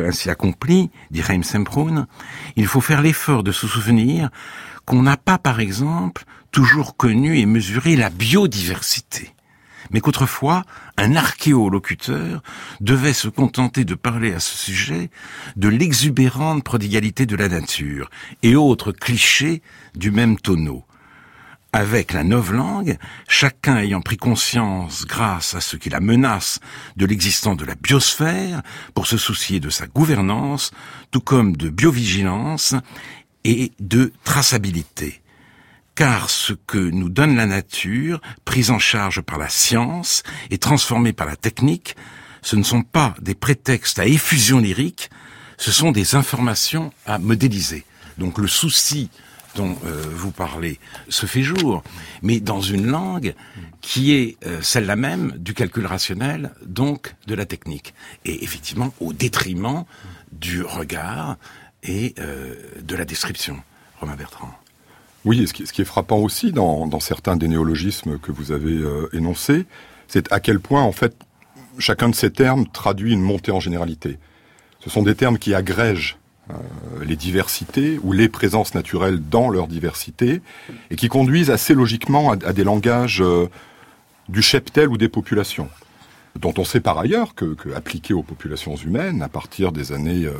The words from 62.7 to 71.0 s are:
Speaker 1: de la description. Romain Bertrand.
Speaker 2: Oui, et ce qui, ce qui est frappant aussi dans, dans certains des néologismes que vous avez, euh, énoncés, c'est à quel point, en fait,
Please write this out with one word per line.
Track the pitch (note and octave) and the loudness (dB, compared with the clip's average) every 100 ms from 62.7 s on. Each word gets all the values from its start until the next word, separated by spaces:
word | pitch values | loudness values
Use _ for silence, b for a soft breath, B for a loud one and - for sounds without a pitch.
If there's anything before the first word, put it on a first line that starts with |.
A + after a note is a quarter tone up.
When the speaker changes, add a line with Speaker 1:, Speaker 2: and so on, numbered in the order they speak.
| - | -16
Speaker 1:
de | - | -10
la | F2 | -8
description. | E2 D#2+ - - - C#2 - b b b | -6 -6 -6 -6 -8 -10 -16 b b b
Romain | D2+ | -12
Bertrand. | C#2+ C#2+ - C2 - _ _ b b b b | -12 -14 -16 -18 -18 _ _ b b b b
Speaker 2:
Oui, | A2 A#2+ | 2 2
et | F#2+ | 2
ce | |
qui, | - - | -2 -6
ce | |
qui | - | -4
est | F#2 | -2
frappant | G2 F#2+ G#2+ | -2 0 2
aussi | G#2 - A#3 | 2 0 -2
dans, | D3+ F2 D2+ D#2+ | 2 2 0 -2
dans | D#2 | -4
certains | - D#2 F#2+ E2+ | -4 -4 -2 0
des | E2 | 0
néologismes | D#2+ D#2+ D2+ G2 - D#2+ D2 | 0 0 0 -4 -6 -6 -8
que | - | -8
vous | C#2+ C#2+ | -8 -6
avez, | D2 D#2 | -4 -2
euh, | D#2+ D2+ D2 D#2 | -2 -4 -4 -6
énoncés, | E2+ E2 - - D#3 F#3+ B B B B | -4 -4 -2 0 0 0 B B B B
c'est | B2+ - | -2 0
à | G2+ | 0
quel | - G2+ | 2 0
point, | - C#3+ | 2 2
en | A#2+ | 2
fait, | - | 2